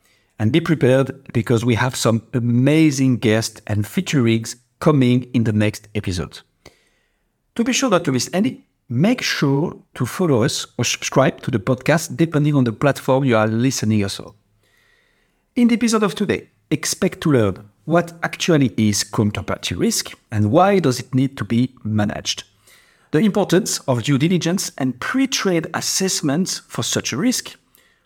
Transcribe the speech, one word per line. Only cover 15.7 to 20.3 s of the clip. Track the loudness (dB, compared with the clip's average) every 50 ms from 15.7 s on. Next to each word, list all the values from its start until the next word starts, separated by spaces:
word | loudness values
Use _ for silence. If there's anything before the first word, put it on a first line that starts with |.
| 4
episode | 2 2 2 2 2 2
of | 0 0
today, | -2 -2 0 0 -2 -4 -10 _ _ _ _
expect | -4 -2 -2 -4 -4 -2 -2 -2 -2 -2
to | 0 2
learn | 4 4 4 2 0 -4 -10 -20 _ _ _
what | 0 0 0 0 0 -4 -8 -8
actually | -8 -6 -4 0 2 4 4 4 2 2 2
is | 0 2 2 0 -4
counterparty | -2 -2 0 0 0 -2 -4 -6 -6 -6 -6 -6 -6 -4 -2
risk | -2 -2 -2 -2 -6 -8 -14 -20 _ _